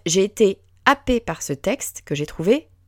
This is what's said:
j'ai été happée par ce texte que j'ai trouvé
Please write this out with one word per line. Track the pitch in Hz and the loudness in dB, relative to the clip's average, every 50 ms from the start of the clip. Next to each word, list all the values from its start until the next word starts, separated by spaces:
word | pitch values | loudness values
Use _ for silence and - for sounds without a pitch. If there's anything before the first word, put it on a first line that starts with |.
| - | -4
j'ai | 165 156 190 190 | -2 0 0 0
été | 208 - - 220 190 190 _ _ _ _ _ - | 0 2 2 2 2 2 _ _ _ _ _ 2
happée | 254 277 277 - - 247 226 | 2 2 2 0 -2 -2 -2
par | - - 160 - | -2 -6 -8 -8
ce | - - | -6 -8
texte | 139 - - 190 254 - - - - - - | -8 -4 -4 -4 -4 -4 -8 -12 -16 -14 -10
que | - 151 | -8 -6
j'ai | 143 151 | -6 -6
trouvé | - - - 160 196 262 311 - _ _ _ _ | -8 -6 -2 2 2 2 2 0 _ _ _ _